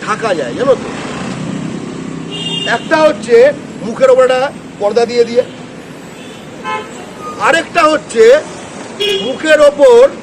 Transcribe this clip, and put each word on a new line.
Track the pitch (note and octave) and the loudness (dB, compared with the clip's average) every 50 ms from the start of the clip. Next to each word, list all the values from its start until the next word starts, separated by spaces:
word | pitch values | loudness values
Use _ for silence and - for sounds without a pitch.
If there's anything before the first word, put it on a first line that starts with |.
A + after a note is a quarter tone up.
| - - | -4 -6
ঢাকা | G#3 G3+ A3 A3 F#3 | -6 -4 -2 -4 -2
যায়, | D#3+ C3+ A#2+ A#2+ | -2 -4 -6 -4
জানো | D#3 A3+ C#4 B3+ | -4 0 0 0
তো? | - - - - - - - - - - - - - - - - - - - - - - - - - - - - - - - - - - - - - - - | 0 0 -10 -10 -10 -10 -10 -10 -10 -8 -8 -8 -8 -8 -8 -8 -8 -8 -8 -8 -10 -10 -10 -12 -10 -10 -10 -10 -12 -12 -12 -10 -8 -6 -6 -6 -4 -2 -2
একটা | A3 A#3+ - - D#4+ D#4 | -4 -4 -2 -2 0 2
হচ্ছে | D#4 D4+ D4+ - - A#3 A#3+ A#3 B3 C#4+ C#4+ - - - - - - | 4 2 2 0 -2 4 6 6 6 6 4 0 -10 -14 -14 -10 -10
মুখের | G#3 A3+ - C4+ C4 | -8 -2 0 4 4
ওপর | B3+ B3+ B3+ | 6 6 4
একটা | B3 B3+ B3+ C4 C#4+ - F3+ - - - - | 4 4 0 0 -4 -6 -10 -18 -18 -10 -4
পর্দা | G3 G3+ G#3 A3 A#3 | -4 0 2 0 0
দিয়ে | G#3+ A#3+ A#3+ A#3 | 0 2 0 0
দিয়ে, | A3+ A#3 A#3+ - - - - - - - - - - - - - - - - - - - - - - - - - - - - - - - - - - - - - - - - | 2 2 -2 -2 -2 -6 -16 -18 -18 -18 -18 -18 -18 -18 -18 -18 -20 -20 -18 -18 -18 -18 -18 -18 -18 -18 -14 -10 -8 -8 -8 -10 -12 -14 -16 -16 -16 -16 -14 -14 -12 -8 -4
আরেকটা | - A3 D4 E4 D#4 - - E4+ D#4+ | -2 0 0 0 -2 -2 -2 2 2
হচ্ছে | D4+ D#4 D4 - - - A#3 A3 A3+ B3+ D4+ D#5 - - - - - - - - - - - G#4 G4+ G4+ G4 | 2 2 0 -4 -4 2 4 6 6 6 4 2 -4 -14 -14 -16 -16 -16 -16 -16 -16 -10 -8 -6 -4 -4 -4
মুখের | G4 A#3+ C4+ - - D#4 D#4 D4+ | -4 -6 -6 -6 0 2 4 6
ওপর | D4 C#4+ C#4+ C#4+ C#4+ C4 A#3+ A#3 B3 C#4+ - - | 6 4 4 6 6 6 8 8 6 6 2 -2